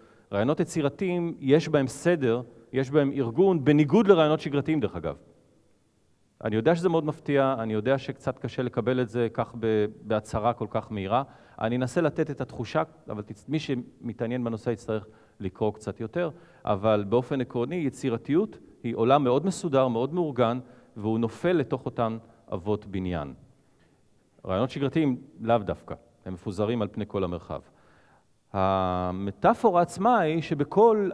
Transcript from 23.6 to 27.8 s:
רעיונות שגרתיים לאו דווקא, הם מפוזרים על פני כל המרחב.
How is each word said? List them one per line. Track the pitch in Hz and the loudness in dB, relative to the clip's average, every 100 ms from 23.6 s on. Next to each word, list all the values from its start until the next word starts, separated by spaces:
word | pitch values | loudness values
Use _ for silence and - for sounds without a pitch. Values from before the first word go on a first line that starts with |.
| _ _ _ _ _ _ _ _ - | _ _ _ _ _ _ _ _ -4
רעיונות | 92 127 | -2 -2
שגרתיים | 147 139 160 151 123 - - | -2 -2 0 0 0 -6 -8
לאו | 113 117 | 0 0
דווקא, | 92 82 - - _ _ 92 | 0 -8 -8 -16 _ _ -12
הם | |
מפוזרים | 92 - 92 104 120 | -10 -8 -4 -2 -2
על | 101 | -4
פני | - 101 | -6 -6
כל | 101 | -4
המרחב. | 90 87 - 71 - _ | -4 -6 -8 -12 -12 _